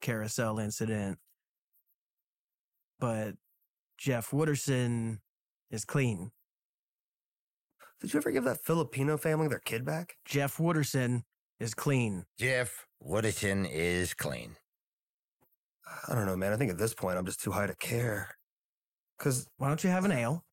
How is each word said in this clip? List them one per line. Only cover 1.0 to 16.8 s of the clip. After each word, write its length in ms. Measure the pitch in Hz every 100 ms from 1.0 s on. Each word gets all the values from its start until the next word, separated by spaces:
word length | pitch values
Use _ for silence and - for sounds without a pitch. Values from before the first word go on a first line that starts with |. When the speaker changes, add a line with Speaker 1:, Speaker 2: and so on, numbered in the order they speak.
| 98 92 _ _ _ _ _ _ _ _ _ _ _ _ _ _ _ _ _ -
Speaker 1:
But 360 | 123 113 107 90 _ _ _ _ _ -
Jeff 340 | 139 120 110
Wooderson 880 | 139 160 143 - 127 123 117 113 107 - _ _ _ _
is 140 | 110 -
clean. 460 | 147 127 98 98 - _ _ _ _ _ _ _ _ _ _ _ _ _ _ - -
Speaker 2:
Did 120 | -
you 60 | 143
ever 120 | -
give 140 | 131 127
that 180 | -
Filipino 540 | - 165 151 131 139 151
family 300 | 165 156 156
their 120 | 117
kid 260 | - 117 131
back? 300 | 160 175 - -
Speaker 1:
Jeff 320 | 139 139 -
Wooderson 680 | 165 160 143 135 123 123 - _ _ -
is 140 | 113
clean. 520 | - - 135 117 95 87 -
Speaker 3:
Jeff 500 | 123 127 120 - - - -
Wooderson 640 | 98 110 - 104 98 92
is 420 | 73 85 90 90
clean. 420 | - 78 64 58 - _ _ _ _ _ _ _ _ _ _ _ _ - - -
Speaker 2:
I 80 | 120
don't 100 | 98
know, 100 | 92
man. 160 | 95
I 40 | 107
think 140 | 131
at 60 |
this 160 | 87